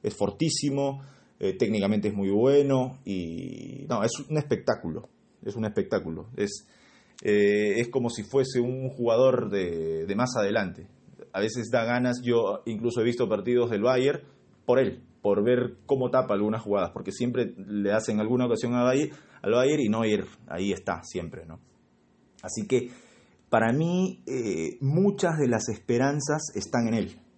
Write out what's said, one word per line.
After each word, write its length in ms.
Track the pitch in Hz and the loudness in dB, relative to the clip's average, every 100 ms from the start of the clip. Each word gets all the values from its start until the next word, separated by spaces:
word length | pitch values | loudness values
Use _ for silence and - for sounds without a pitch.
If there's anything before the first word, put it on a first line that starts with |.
es 100 | 104 | -6
fortísimo, 880 | - 202 - 160 - 147 139 139 139 - - _ _ | -2 -4 0 -2 0 -2 -2 -2 -4 -14 -20 _ _
eh, 160 | 98 92 | -4 0
técnicamente 480 | 104 107 98 107 104 | 0 2 2 2 0
es 80 | |
muy 160 | 104 98 | -2 0
bueno. 680 | 101 127 143 139 131 131 131 | 2 4 4 4 0 0 -8
Y 800 | - 95 85 85 85 - - 131 147 | -8 -6 -6 -8 -10 -12 -14 -14 -4
no, 160 | 113 | -2
es 80 | 113 - - | -2 -4 -4
un 80 | 156 | -4
espectáculo. 720 | 147 - - 113 82 78 - _ _ _ | -2 -2 0 -2 -4 -8 -12 _ _ _
Es 120 | 104 101 | -10 -4
un 80 | |
espectáculo. 640 | 107 104 95 104 85 80 110 123 | -2 -2 -2 -2 -4 -10 -12 -6
Es, 320 | 101 - - _ - - _ - | -6 -6 -18 _ -20 -20 _ -6
eh, 560 | 107 104 101 104 104 104 | 2 4 6 4 2 0
es 80 | 117 | 0
como 200 | 135 120 | -2 -2
si 140 | 113 | -6
fuese 380 | 101 135 131 127 | -2 0 2 0
un 280 | 120 131 131 | -2 -4 -8
jugador 600 | - 117 113 131 123 104 | -2 2 6 6 4 0
de, 560 | 98 90 82 80 80 82 | -2 -2 -2 -4 -4 -2
de 80 | |
más 220 | 101 127 120 | -2 0 0
adelante. 500 | 101 110 95 85 90 - - - - | 0 0 -2 -8 -18 -20 -20 -20 -8
A 80 | 95 | -2
veces 280 | 110 120 113 | -2 -2 0
da 120 | 120 | 0
ganas, 360 | 113 123 123 123 | 2 0 0 0
yo 400 | 120 117 101 101 | 2 2 2 -2
incluso 360 | - 107 117 117 | -6 -4 -2 2
he 40 | |
visto 240 | 113 120 113 | 0 2 0
partidos 420 | 104 98 123 113 | 0 2 2 2
del 120 | 104 | 2
Bayern 380 | 117 127 135 143 - _ _ _ | 2 2 2 -2 -8 _ _ _
por 140 | - 123 | 2 4
él, 240 | 113 - - _ | 4 -2 -18 _
por 240 | 104 101 | 2 2
ver 340 | 110 123 - - | 4 2 0 -8
cómo 260 | - 135 123 | -2 0 2
tapa 240 | 131 - | 2 2
algunas 280 | 101 107 110 | 0 0 -2
jugadas, 280 | 107 101 87 | 0 0 0
porque 180 | 95 95 | -4 -10
siempre 440 | - 120 123 107 - | -4 -2 0 -4 -6
le 360 | 98 104 101 | -6 -2 2
hacen 280 | 107 107 107 | 0 0 -2
alguna 260 | 110 123 123 | 0 0 2
ocasión 280 | 110 120 | 0 0
a 100 | 123 | 2
Bayern, 280 | 123 131 151 - - - | 2 2 -2 -8 -20 -8
al 100 | 98 | 0
Bayern 280 | 117 131 156 | 2 4 2
y 80 | 113 | 2
Neuer 360 | 110 113 104 - - - | 0 2 0 -2 -16 -12
ahí 240 | 87 98 | -4 -2
está 300 | 90 - 85 | -2 -4 -6
siempre, 420 | - 90 82 85 85 | -6 -8 -8 -12 -16
¿no? 140 | 80 _ _ _ _ _ _ _ - | -20 _ _ _ _ _ _ _ -16
Así 240 | - 113 104 | -10 -8 0
que, 240 | 127 - - - - _ _ _ | 0 0 -14 -20 -20 _ _ _
para 240 | 113 113 | 2 4
mí, 520 | 131 165 180 185 185 - | 2 2 2 0 -4 -6
eh, 520 | 131 113 82 82 - | -4 -2 -2 -4 -2
muchas 580 | 135 147 202 196 175 160 | 0 4 2 2 0 2
de 80 | 131 | 2
las 220 | 113 113 | 2 0
esperanzas 720 | 104 - 120 135 147 143 151 - - | -6 0 2 2 0 -2 -4 -4 -8
están 320 | - 127 117 | -2 0 0
en 60 | |
él 260 | 113 95 - _ | 0 -2 -8 _